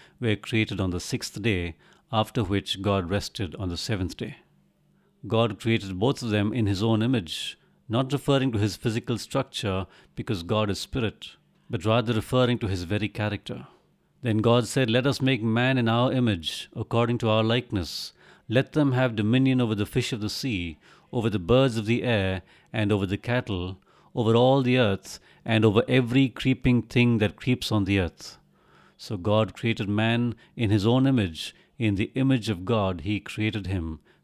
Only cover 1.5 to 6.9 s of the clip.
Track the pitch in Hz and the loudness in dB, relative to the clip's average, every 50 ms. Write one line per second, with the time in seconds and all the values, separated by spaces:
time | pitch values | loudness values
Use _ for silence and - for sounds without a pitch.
1.5 | 104 90 87 85 82 - _ _ _ _ _ _ - 110 107 - - 139 110 87 | 0 0 -2 -4 -8 -12 _ _ _ _ _ _ -2 -2 -2 0 -2 -2 -2 0
2.5 | 101 98 95 - - 98 95 104 101 98 90 82 95 101 - - - - 110 85 | 0 -2 -2 -4 -6 -4 0 0 0 0 0 0 -2 -4 -4 -6 -8 -8 -8 -8
3.5 | 76 - 98 90 87 85 - - 113 95 95 87 - - - - - - _ _ | -8 -6 -6 -6 -6 -6 -6 -4 -4 -4 -4 -4 -6 -8 -10 -10 -12 -14 _ _
4.5 | _ _ _ _ _ _ _ _ _ _ _ _ _ _ - 107 104 110 117 113 | _ _ _ _ _ _ _ _ _ _ _ _ _ _ -8 -2 0 0 0 0
5.5 | 104 - - 113 113 110 95 98 95 90 101 123 135 - - 117 104 104 101 107 | -2 -4 -2 0 0 0 -2 -4 -4 -2 0 0 0 -2 -2 -2 0 0 0 0
6.5 | - 127 113 98 101 92 107 113 | 0 0 0 0 0 0 2 2